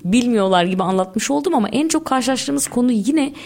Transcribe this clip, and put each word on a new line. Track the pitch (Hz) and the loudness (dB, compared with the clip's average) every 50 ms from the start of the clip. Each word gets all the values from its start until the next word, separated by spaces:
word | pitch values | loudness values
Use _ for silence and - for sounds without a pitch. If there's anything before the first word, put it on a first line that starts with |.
| - | -2
bilmiyorlar | 175 190 247 247 247 240 214 196 190 190 180 175 | 0 2 2 2 2 2 2 2 4 4 2 2
gibi | 175 185 185 180 | 2 0 -2 0
anlatmış | 175 190 190 185 190 190 226 - - | 0 0 0 -2 -2 -4 -4 -2 -2
oldum | 277 285 285 370 339 | -2 -2 0 0 0
ama | 262 208 196 | 0 0 0
en | - 254 302 320 | 0 -2 0 0
çok | - 311 320 | 0 0 0
karşılaştığımız | - 269 262 240 262 269 247 - - 277 285 269 - | 0 -2 0 0 0 -2 -2 -2 -4 -4 -4 -4 -2
konu | - 247 247 254 247 | -2 0 0 2 2
yine | 214 190 220 294 320 269 285 285 - - | 0 0 0 2 2 0 0 -4 -10 -18